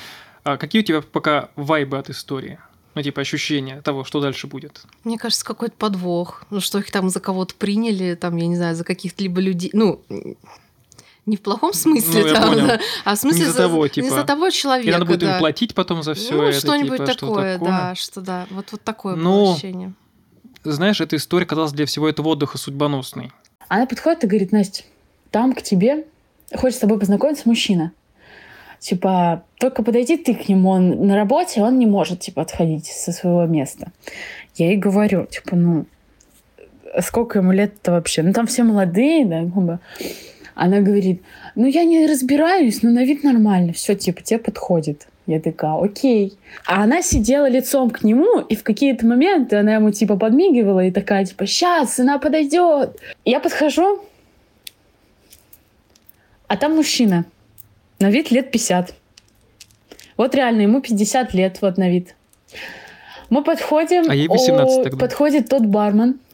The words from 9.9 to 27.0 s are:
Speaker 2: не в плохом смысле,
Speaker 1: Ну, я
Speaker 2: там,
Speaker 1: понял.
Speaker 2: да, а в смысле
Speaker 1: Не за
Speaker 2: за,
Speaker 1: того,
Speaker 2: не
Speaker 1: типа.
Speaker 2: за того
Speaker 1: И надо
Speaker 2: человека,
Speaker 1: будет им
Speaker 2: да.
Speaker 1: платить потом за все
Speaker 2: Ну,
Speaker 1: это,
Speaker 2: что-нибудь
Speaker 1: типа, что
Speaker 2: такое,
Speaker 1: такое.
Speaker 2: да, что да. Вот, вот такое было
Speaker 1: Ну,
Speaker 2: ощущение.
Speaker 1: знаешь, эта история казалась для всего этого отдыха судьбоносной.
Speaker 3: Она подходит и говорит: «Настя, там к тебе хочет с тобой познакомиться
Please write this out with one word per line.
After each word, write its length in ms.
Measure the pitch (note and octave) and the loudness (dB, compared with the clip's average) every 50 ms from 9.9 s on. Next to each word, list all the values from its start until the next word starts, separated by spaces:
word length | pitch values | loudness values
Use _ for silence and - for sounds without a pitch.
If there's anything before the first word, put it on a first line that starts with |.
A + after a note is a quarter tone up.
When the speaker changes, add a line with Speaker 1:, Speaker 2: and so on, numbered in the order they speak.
| - - _ - G2+ - - - - - _ - - - _ _ _ _ _ _ _ - - _ _ _ _ | 0 -2 _ -14 -14 -12 -12 -14 -16 -18 _ -20 -20 -20 _ _ _ _ _ _ _ -20 -20 _ _ _ _
Speaker 2:
не 100 | G#3+ A3 | -6 -6
в 60 | - | -4
плохом 320 | - G3+ G#3 A3+ D4+ F4 G#4 | -4 -4 -4 -2 -2 -2 -2
смысле, 480 | E3+ - D#4+ D#4 A#3+ E3 E3 E3 E3 | 0 2 2 2 2 2 2 2 2
Speaker 1:
Ну, 60 | D#3+ D#3 | 4 4
я 60 | D3+ | 4
Speaker 2:
там, 160 | - - - | 4 4 4
Speaker 1:
понял. 180 | - - A3 C4 | 4 4 2 2
Speaker 2:
да, 120 | A#3 - G4+ A4+ - - - | 0 0 -2 -6 -8 -6 -4
а 100 | G3 G#3 | -2 -2
в 40 | G#3 | 0
смысле 220 | - C#4 E4 - | 0 0 2 2
Speaker 1:
Не 40 | - | 2
за 60 | - | 0
Speaker 2:
за, 60 | - - | 2 2
Speaker 1:
того, 260 | F3+ F3 E3 D#3+ D3+ | 2 2 2 2 0
Speaker 2:
не 40 | C#3 | 0
Speaker 1:
типа. 200 | - C#3+ B3+ C4+ | -2 -2 -4 -2
Speaker 2:
за 140 | C4+ C#4 C#4+ | -2 -2 -2
того 220 | D4 C#4+ D4+ F4+ | -2 -2 -2 -2
Speaker 1:
И 20 | F#4+ | -2
надо 100 | - - | -2 -2
Speaker 2:
человека, 480 | - C#4 C4 B3+ A#3 G#3 F3 F3 F3 | -2 -2 -2 -2 0 0 0 0 0
Speaker 1:
будет 160 | E3+ F3 F3 | 0 0 0
им 80 | F3 - | 0 0
Speaker 2:
да. 100 | F#3 F3+ | 0 0
Speaker 1:
платить 360 | D#3+ D#3 D3+ - A#3+ - - | 0 -2 -2 -2 -4 -4 -2
потом 260 | - F#3 - F3 E3 | -4 -4 -4 -4 -6
за 140 | D3 D#3 D3+ | -4 -6 -6
все 200 | - - - D#3 D3+ | -6 -6 -4 -2 0
Speaker 2:
Ну, 60 | D3 | 2
Speaker 1:
это, 160 | C#3+ C#3 C#3 | 2 0 0
Speaker 2:
что-нибудь 380 | - - D4 D4 C#4 C4+ C4 B3+ | 0 0 -2 0 -2 -2 -4 -4
Speaker 1:
типа, 140 | C#3 C3+ | -2 -4
что 160 | C3+ - - A#3 | -4 -4 -4 -4
Speaker 2:
такое, 260 | G#3+ G3 G3 F#3+ F#3 | -4 -2 -2 -4 -4
Speaker 1:
такое. 160 | F3 F3 F#3 | -4 -4 -2
Speaker 2:
да, 260 | F#3+ F#3 F3+ F3+ F#3 | -2 -2 -2 -4 -6
что 260 | - - - - G3 | -8 -10 -12 -12 -14
да. 260 | F#3 F#3+ F#3 F3+ F3+ - | -10 -10 -10 -10 -10 -10
Вот, 160 | F#3+ F#3+ G3 - | -12 -14 -14 -14
вот 100 | G#3+ G#3 | -16 -14
такое 340 | - A3+ A3 - - G3 F#3 | -10 -10 -10 -8 -8 -8 -6
было 80 | E3 E3 | -2 0
Speaker 1:
Ну, 280 | F3+ G3 G3+ G#3 F#3+ | 2 4 4 4 4
Speaker 2:
ощущение. 420 | F3 D3 - F#3+ F#3 F3+ F#3 F#3 F#3 _ _ _ _ _ _ _ _ _ - - _ _ - | 2 0 -4 -10 -12 -12 -12 -14 -16 _ _ _ _ _ _ _ _ _ -20 -20 _ _ -8
Speaker 1:
знаешь, 360 | D3+ D3 C#3+ F3+ G#3 G#3 - | -6 -4 0 0 0 0 0
эта 160 | E3 D#3+ E3 | -2 -2 -2
история 300 | D3 - - F3 F3+ F3 | -4 -2 0 0 0 0
казалась 260 | - D3+ D#3 D#3+ D3+ | 0 -2 -2 -2 -2
для 140 | C#3 C#3+ D3+ | -2 -4 -4
всего 240 | C3+ - C#3+ D3+ D#3 | -4 -2 -2 -2 -2
этого 200 | D3+ - D3+ D#3+ | 0 0 0 -2
отдыха 280 | D#3+ C#3+ D3 - - C3 | 0 0 -2 -4 -6 -8
судьбоносной. 760 | - D3 C#3 C#3 D3 D3 C#3+ C3+ B2+ - - - C3 C#3 - _ _ _ _ _ - - | -12 -10 -6 -2 -2 -2 -2 -4 -6 -10 -12 -14 -14 -14 -16 _ _ _ _ _ -8 -4
Speaker 3:
Она 180 | F3 G#3 C4 | -2 -2 -2
подходит 380 | B3+ A#3+ - - D#4+ E4 E4 - | -2 -4 -4 -2 -2 0 0 0
и 40 | F#3+ | 0
говорит: 240 | G3+ G#3+ F#3+ F3+ | 0 0 0 2
«Настя, 320 | G#3+ G#3+ F#3+ G3 - - - _ _ _ _ _ _ _ _ _ | 2 0 0 0 -4 -12 -18 _ _ _ _ _ _ _ _ _
там 240 | - G#3+ A#3+ C4 B3 | -2 0 0 0 -2
к 80 | - | -2
тебе 440 | - - G#3 F3+ G3 B3+ D4 D#4 D#4 - _ _ _ _ _ _ _ - - | -4 -2 0 2 2 2 0 0 -4 -10 _ _ _ _ _ _ _ -14 -6
хочет 220 | A3 - B3+ A#3 - | -2 -2 -2 0 0
с 20 | |
тобой 200 | A3+ G3+ A3+ | 0 0 0
познакомиться 480 | G3+ | 2